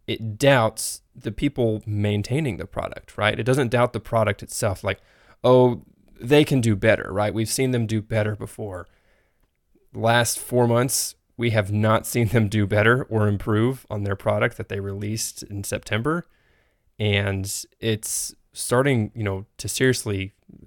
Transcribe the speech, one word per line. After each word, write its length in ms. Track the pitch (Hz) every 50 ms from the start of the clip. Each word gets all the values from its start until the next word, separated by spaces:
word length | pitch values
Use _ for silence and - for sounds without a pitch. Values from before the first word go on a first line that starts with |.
| -
it 320 | - 104 - 113 110 104 107
doubts 640 | 139 139 139 127 110 110 - - - - - - _ _ _
the 180 | 117 - 113
people 500 | 101 - 151 143 - - 120 113 107 104 -
maintaining 720 | 110 107 104 104 104 104 104 101 - 120 151 160 127 95
the 100 | - 82
product, 520 | - - - - - - - - - - -
right? 200 | 104 107 107 -
It 40 |
doesn't 300 | 113 123 131 147 131 113
doubt 200 | 123 120 123 123
the 80 | - 110
product 420 | - - 117 113 110 104 101 -
itself, 400 | - - - - 123 104 92 -
like, 180 | - 98 101 - _ _ _ _ _ _ - _ -
"Oh, 380 | 123 127 127 127 123 120 - - _ _ _ _ _ - -
they 260 | - 120 147 151 151
can 160 | - 143 131
do 160 | 117 113 104
better," 360 | 92 107 110 104 - - -
right? 220 | 90 98 104 107 -
We've 140 | 110 113 107
seen 240 | - - 131 127
them 140 | 123 117 113
do 140 | 107 110 110
better 360 | 104 - 113 107 107 107 107
before. 500 | 101 113 107 - - 113 101 92 87 85 - _ _ _ _ _ _ _ _ _ _ _ _ _ _ _ _ _ _ _ _
Last 460 | - 98 107 113 117 120 117 - - -
four 280 | - - 123 123 120
months, 500 | 117 117 120 123 135 - - - - - _ _ _ _
we 140 | - 117 120
have 200 | 110 110 101 95
not 360 | 104 107 107 107 107 113 -
seen 220 | - - 120 117 98
them 200 | - 120 107 98
do 180 | 104 107 104
better 360 | 95 107 104 104 113 120 131 -
or 240 | - 113 110 104 104
improve 580 | 101 95 - 117 107 104 113 123 131 127 - -
on 140 | 110 104 101
their 120 | 101 98
product 400 | - - 113 104 107 117 120 -
that 140 | - 98 -
they 100 | 107 101
released 600 | 98 98 98 101 104 104 110 113 - - - -
in 220 | - - 101 101 98
September. 640 | - 110 101 - - 120 110 120 147 160 175 - _ _ _ _ _ _ _ _ _ _ _ _ _ _ -
And 640 | 107 107 101 101 101 101 98 95 95 98 - - - _ _ -
it's 560 | 110 113 110 107 - - - - - - - _ _ _ -
starting, 560 | - - - 120 123 135 143 131 117 107 104 -
you 80 | 117
know, 220 | 107 101 98 95 95 _ _ -
to 100 | - 98
seriously, 640 | - - 135 131 120 - - 113 101 95 95 98 _ _ _ _ - - -